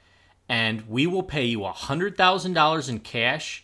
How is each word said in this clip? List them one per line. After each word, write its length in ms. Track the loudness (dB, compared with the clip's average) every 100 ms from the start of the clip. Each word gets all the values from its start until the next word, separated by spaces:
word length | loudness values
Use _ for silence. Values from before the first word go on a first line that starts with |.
| _ _ _ _ -2
and 400 | 0 2 0 -4
we 200 | 0 0
will 160 | 0
pay 220 | -2 -2 0
you 180 | 0 -4
a 60 |
hundred 440 | -6 -4 -2 -2 2
thousand 380 | 4 4 2
dollars 360 | 2 4 2 -2
in 100 | -6
cash 640 | -6 0 0 0 -4 -12